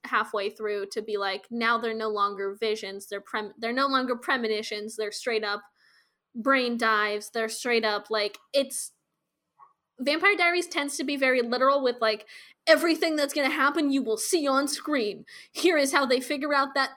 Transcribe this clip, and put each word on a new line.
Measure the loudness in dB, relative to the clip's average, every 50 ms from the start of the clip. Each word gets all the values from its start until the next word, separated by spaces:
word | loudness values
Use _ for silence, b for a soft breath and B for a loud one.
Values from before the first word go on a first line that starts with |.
| -10
halfway | -2 -2 -2 0 0 -2 -2 -2 -2
through | -4 -4 -4 -4 -2 -2 -4 -4
to | -6 -8
be | -6 -4 -4
like, | -2 -2 -2 -4 -6 -8 -8
now | -4 -2 0 2 2 2
they're | 0 -2 -4
no | -2 -4 -2
longer | 0 0 0 0 0 -4 -6 -6 -4
visions, | -4 -2 -2 -2 -4 -6 -10 -12 -12 -12 -10
they're | -10 -10
prem-, | -10 -6 -6 -6 -6 -8 -10 -8
they're | -6 -4
no | 0 0 0 2
longer | 2 0 0 0 -4
premonitions, | -4 -2 -2 -2 0 0 -2 -2 -2 -4 -6 -8 -8 -8 -10 -6
they're | -6 -6 -6
straight | -6 -6 -4 -2 -2 -2
up | -2 -2 -4 -6 -8 -14 b b b b b b b b b b b _ _
brain | -4 0 2 2 2 2 0 0
dives, | 0 2 2 2 2 2 0 -2 -4 -6 -6
they're | -4 -4 -4 -4
straight | -4 -6 -2 0 0 2 2
up, | 0 -2 -2 -4 -2
like, | -2 -2 0 -2 -4 -8 _ _
it's, | 0 0 0 0 -4 -8 -10 -10 -14 _ _ _ _ _ _ _ _ _ _ _ _ _ -20 _ _ _ _ _ _ -4
Vampire | -2 0 0 4 4 4 4
Diaries | 6 2 2 2 0 -2 -2
tends | -4 -4 -4 -4 -4
to | -6 -4
be | -4 0
very | 2 2 2 4 2
literal | 2 0 0 2 4 4 4 4
with, | 2 0 0 2
like, | 0 0 0 -2 -6 B B B B B B B _
everything | 6 6 6 6 2 2 2 2 0 2
that's | 0 0 0 0
gonna | 0 0 0
happen | 2 2 2 2 4 2 2 2
you | 2 0
will | 0 0 -2
see | -2 0 0 0 2 2
on | 2 2 2 2 0
screen. | -4 -6 -4 -2 0 0 0 -2 -4 -8 -14 B B B B B
Here | B 0 2 4 4
is | 4 2 4
how | 2 2 2
they | 4 2 0
figure | 0 -2 -4 -4 -2 0 2
out | 2 0 0 0
that | -2 -2 -2 -4